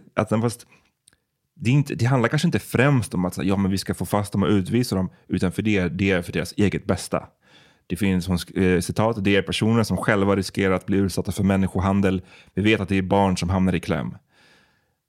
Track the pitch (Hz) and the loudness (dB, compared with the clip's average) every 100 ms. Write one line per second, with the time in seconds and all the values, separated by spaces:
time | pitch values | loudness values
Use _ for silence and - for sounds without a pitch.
0 | - - 107 110 117 - - _ _ _ | -6 -4 -2 0 -2 -4 -14 _ _ _
1 | _ _ _ _ _ - 110 143 135 - | _ _ _ _ _ -6 2 2 2 0
2 | 117 131 113 156 175 170 - 143 139 135 | 0 2 2 0 0 -2 -2 2 4 2
3 | 101 90 90 - 95 98 95 95 - 92 | 0 -2 -4 -2 -2 0 0 -2 -4 -6
4 | 90 104 101 101 82 101 92 117 123 98 | -2 -2 -2 0 2 2 0 -2 0 -2
5 | 90 - - 92 90 - 107 98 87 87 | -4 -8 -6 -2 -2 -2 0 0 0 0
6 | 98 90 85 82 90 - 98 82 - 87 | 0 0 -2 -6 -6 0 0 0 -2 -4
7 | - - - _ _ - _ _ - 87 | -4 -6 -8 _ _ -20 _ _ -10 -4
8 | 101 92 90 87 - - 92 87 - 95 | 0 0 0 -4 -2 0 2 2 0 0
9 | 110 117 101 98 - - 110 117 107 - | 0 0 2 2 2 0 2 2 0 0
10 | - 104 98 98 95 - 95 92 - 98 | 0 2 2 0 -2 -2 0 0 0 0
11 | 98 - 92 101 95 95 92 95 95 98 | 0 -2 -6 -2 2 2 0 0 0 2
12 | 98 92 - - - - 104 107 92 98 | 2 0 -6 -20 -12 -2 2 2 2 0
13 | 92 101 98 90 90 95 92 87 - 78 | 2 2 2 0 0 0 2 0 -2 -4
14 | 58 - _ _ _ _ _ _ _ _ | -6 -10 _ _ _ _ _ _ _ _